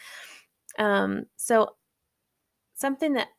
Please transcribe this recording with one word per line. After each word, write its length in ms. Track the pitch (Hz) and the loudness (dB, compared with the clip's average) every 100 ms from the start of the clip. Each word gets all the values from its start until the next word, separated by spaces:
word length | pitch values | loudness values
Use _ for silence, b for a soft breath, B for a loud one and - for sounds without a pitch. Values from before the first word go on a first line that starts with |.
| B B B B B _ - - | B B B B B _ -12 -2
Um, 500 | 208 202 196 - - - | 2 2 2 -2 -6 -6
so 380 | - 226 - - _ _ _ _ _ _ _ _ _ - | 2 4 4 -2 _ _ _ _ _ _ _ _ _ -6
something 380 | 277 269 311 | -4 0 0
that 160 | 269 - | 0 -2